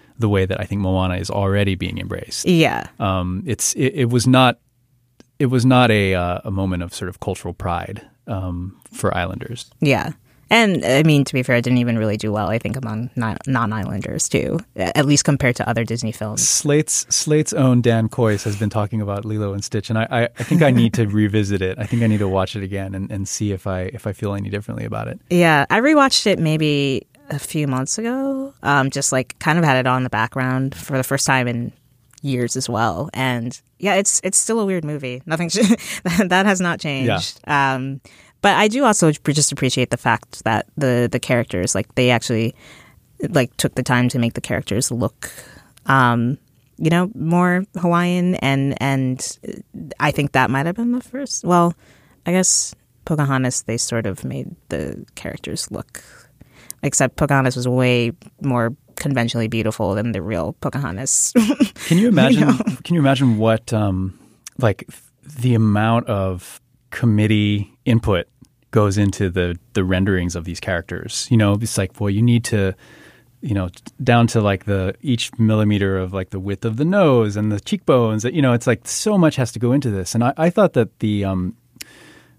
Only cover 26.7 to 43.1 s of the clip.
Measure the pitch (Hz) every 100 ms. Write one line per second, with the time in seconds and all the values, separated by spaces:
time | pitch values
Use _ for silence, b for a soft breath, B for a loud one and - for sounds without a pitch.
26.7 | 147 139 131 - _ - 147 - 160 143
27.7 | 131 135 - 233 262 269 269 269 - -
28.7 | 143 135 139 - 131 127 - 160 165 160
29.7 | 131 127 127 127 110 113 135 127 131 135
30.7 | - - 135 - 139 - 131 123 120 123
31.7 | - _ _ _ - 143 123 117 131 131
32.7 | 110 113 85 147 - 131 120 117 - _
33.7 | _ 196 190 202 - 185 - - 226 196
34.7 | 180 151 147 131 123 156 160 175 202 202
35.7 | 226 - - 180 170 190 180 202 185 175
36.7 | 151 156 135 123 95 - - - 147 135
37.7 | 131 135 135 B B B _ 202 175 214
38.7 | 247 262 208 160 147 - 151 - 143 127
39.7 | 131 123 113 127 110 - - 110 107 -
40.7 | - 135 120 117 123 - 123 117 92 92
41.7 | - - - 123 120 - 113 113 B B
42.7 | B B B _